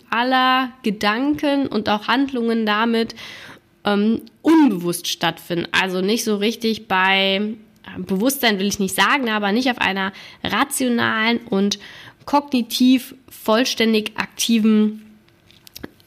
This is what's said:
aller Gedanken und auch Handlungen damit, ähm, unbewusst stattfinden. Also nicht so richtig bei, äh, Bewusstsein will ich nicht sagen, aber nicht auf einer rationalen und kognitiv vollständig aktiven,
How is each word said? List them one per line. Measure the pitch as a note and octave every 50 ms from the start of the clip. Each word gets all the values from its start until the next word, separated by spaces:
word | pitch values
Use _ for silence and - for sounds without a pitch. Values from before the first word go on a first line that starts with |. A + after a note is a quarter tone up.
| _ _
aller | G#3+ A3+ B3 B3+ C4 C4 B3+ B3+ C4 C4 C4+ B3 A#3 - -
Gedanken | A3+ G3 G#3+ - G#3 G#3+ A#3 C4+ D4 D4+ D4 - C#4+ C#4 C#4 C4+
und | - - A3 - -
auch | G#3 G#3 -
Handlungen | - A3+ C4 C#4 C4+ C4+ A#3+ A3+ A3+ A3+ A3+ A3
damit, | G#3+ G#3 G#3 A3+ A#3+ A3+ A3+ A3+ A3 - - - - - - - - - - _ _ _ _ -
ähm, | G#3 G#3 G3+ G#3 A3 A3+ - - - - _ -
unbewusst | D4+ E4 D#4+ D4+ B3+ G3+ F3 F3 F3 E3+ - - -
stattfinden. | - - - E3+ E3 - - - F3 E3+ - - -
Also | F3+ F#3 F#3 F3+ F#3
nicht | F3+ G3 A3 A#3 -
so | A3 G#3+
richtig | G3+ G3+ A3 A3+ A3+ - A3+ A3 G#3+ -
bei, | - F#3+ F#3 F#3 F#3+ F#3+ G3 G3 G3 F#3+ F#3+ G#3 G#3+ A3+ A3+ - - _ _ -
äh, | G3+ F#3 F3+
Bewusstsein | F#3 - G3 F#3 G#3+ C4+ C4+ - - A#3 G#3 F#3
will | G3
ich | G#3 G3 -
nicht | G3 F#3+ -
sagen, | - - G#3+ C4 C#4+ B3+ A3+
aber | G#3+ G#3+ G#3 G3 G3
nicht | A#3+ B3+ C4
auf | A#3+ -
einer | F3 F#3 F#3+ G3 F#3+ G3 - - - - - - -
rationalen | - F#3+ G#3+ C4+ C#4+ - - C4+ B3 A#3+ A#3 A#3 A3+ A3 A3 A3 A3+ A#3 A#3
und | - - F#3+ G3 G3+ G3+ G3+ G3+ - - - - - - - _ -
kognitiv | - - D4 C#4+ C#4+ - B3 A#3 A#3+ - - B3+ B3+ C4 B3+ - - - - _ -
vollständig | - - - - G#3+ A3+ C4 B3 - - A3+ A3+ A3 G#3+ G#3+ A3 -
aktiven, | - G3+ - - - - - A#3 A3+ G#3 A3 A3 G#3+ G#3+ G#3+ G#3+ - - - - _ _ _ _ _ _ _ _ _ _ - - - - - - _ _